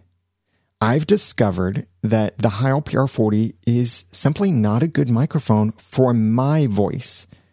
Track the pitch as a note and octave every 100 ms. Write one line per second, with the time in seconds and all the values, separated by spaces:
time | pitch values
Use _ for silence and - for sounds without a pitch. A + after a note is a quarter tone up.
0 | _ _ _ _ _ _ _ - A2 D3
1 | D#3 G#3 - - G#2+ F2+ F#2 G#2 - -
2 | A2 A2 G#2 - A2+ G2 C3 C#3 - A#2+
3 | C3+ - G#2+ G#2+ A2+ - - A#2+ A#2+ -
4 | - - C#3 D#3 G3 C3+ G#2 A2+ D#3+ C#3+
5 | B2+ A#2 B2+ D3+ - G#2+ G#2+ - - -
6 | B2+ A#2 A2 A#2 C3+ D#3 C3 G2+ G2 -
7 | - - - - _